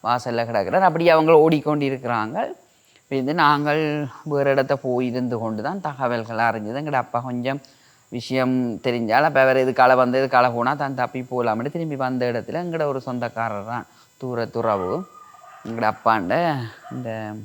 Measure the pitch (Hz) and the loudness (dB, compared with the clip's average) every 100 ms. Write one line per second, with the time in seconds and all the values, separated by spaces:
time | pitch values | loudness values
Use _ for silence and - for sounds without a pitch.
0 | 110 123 123 117 117 113 92 175 190 160 | 0 -2 -2 -4 0 0 2 4 4 4
1 | 170 160 156 160 156 151 147 147 139 131 | 4 6 8 8 8 4 0 0 0 -2
2 | 123 117 110 190 - 370 _ _ _ _ | -2 -2 -2 -4 -6 -8 _ _ _ _
3 | _ 135 131 165 147 147 147 151 156 151 | _ -4 -2 2 4 4 2 0 0 -2
4 | 143 - 160 143 139 139 135 139 131 123 | -6 -10 -4 0 2 2 2 -2 -2 -2
5 | 127 123 123 120 113 107 120 196 165 135 | -2 -2 -2 -4 -4 -4 -6 -6 -8 -4
6 | 127 120 110 113 117 110 107 131 151 135 | -2 -2 -4 0 0 0 -6 -6 -2 -4
7 | 120 120 127 123 123 139 - _ _ _ | -2 -6 -6 -4 -4 -6 -10 _ _ _
8 | _ 120 117 131 127 127 120 107 131 120 | _ -12 -4 0 2 0 -2 -2 -2 -2
9 | 113 117 156 135 131 131 127 120 127 127 | 2 2 4 4 4 4 2 4 6 6
10 | 127 131 135 131 123 120 120 147 139 131 | 4 2 2 4 2 2 -2 -2 -4 -4
11 | 123 131 127 127 117 110 135 170 160 139 | -4 -6 -6 -2 -2 -2 -4 -6 -6 -4
12 | 131 127 123 117 104 160 175 165 147 135 | -4 -2 -2 -4 -6 -8 -6 -2 -2 -2
13 | 131 123 117 113 113 104 104 120 - _ | -6 -6 -6 -4 -6 -6 -8 -10 -10 _
14 | _ _ 131 120 113 117 113 101 90 139 | _ _ -8 -6 -4 -2 0 0 0 -4
15 | 190 - - - - - - 117 110 107 | -6 -16 -20 -20 -20 -16 -10 -2 -2 0
16 | 117 113 87 135 170 143 113 - - 127 | 0 0 2 0 0 -2 -6 -12 -14 -10
17 | 123 110 107 107 | -8 -8 -8 -12